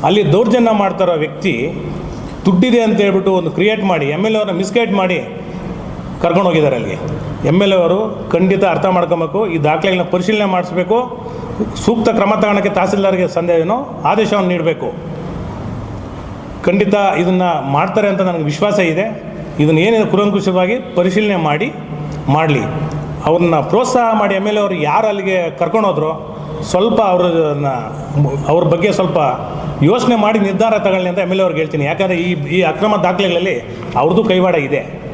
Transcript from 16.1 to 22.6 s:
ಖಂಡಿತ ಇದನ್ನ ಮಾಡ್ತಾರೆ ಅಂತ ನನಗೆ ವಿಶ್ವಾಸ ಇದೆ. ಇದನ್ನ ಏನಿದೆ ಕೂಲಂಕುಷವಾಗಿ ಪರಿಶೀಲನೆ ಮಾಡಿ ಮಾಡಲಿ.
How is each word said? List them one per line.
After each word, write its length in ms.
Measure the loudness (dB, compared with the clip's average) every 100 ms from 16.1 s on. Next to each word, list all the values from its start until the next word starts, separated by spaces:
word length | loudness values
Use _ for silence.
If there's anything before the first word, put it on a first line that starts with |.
| -12 -12 -12 -12 -4 0
ಖಂಡಿತ 300 | 2 2 2 2 2
ಇದನ್ನ 240 | 2 2 2 0
ಮಾಡ್ತಾರೆ 460 | 0 0 0 0 0
ಅಂತ 140 | 0
ನನಗೆ 220 | 0 0
ವಿಶ್ವಾಸ 360 | -2 0 0 2
ಇದೆ. 260 | 2 0 -2 -6 -12 -12 -10 0
ಇದನ್ನ 200 | 4 4
ಏನಿದೆ 260 | 4 2 2
ಕೂಲಂಕುಷವಾಗಿ 680 | 2 2 0 0 2 0 -2 -2 0
ಪರಿಶೀಲನೆ 400 | 2 2 0 0
ಮಾಡಿ 360 | 0 0 -2 -6 -12 -10 -8 -6 0
ಮಾಡಲಿ. 360 | 2 4 0